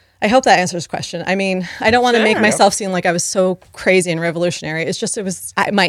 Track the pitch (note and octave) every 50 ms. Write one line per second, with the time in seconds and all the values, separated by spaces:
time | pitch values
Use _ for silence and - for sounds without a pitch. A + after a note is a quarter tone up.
0 | _ _ _ _ - G#3 A#3 C4 - - G3 E3+ F3+ F3 F3+ F3+ D3+ - - -
1 | D#3+ - - E3+ - - F#3 G3 G3 F#3+ F#3 F#3 F3+ E3+ - - - G#3+ A3 B3
2 | A#3+ B3 A#3 A#3 G#3+ G#3+ G#3+ A3 A3 G#3 - D#3+ - G3+ G3 - G#3 F#3+ F#3 F3+
3 | - F#3 E3+ F3 - - - G#3 F#3 F#3 F3+ - - _ - - - - F#3 F#3
4 | E3+ F3+ E3 D#3+ E3 E3+ D#3 E3+ F3 F3 E3 - - D#3 D#3 D#3+ E3 C3+ G3 -
5 | A3+ G3+ - A#3 G3 F#3+ F3 - - - - - - - G#3 G3+ F#3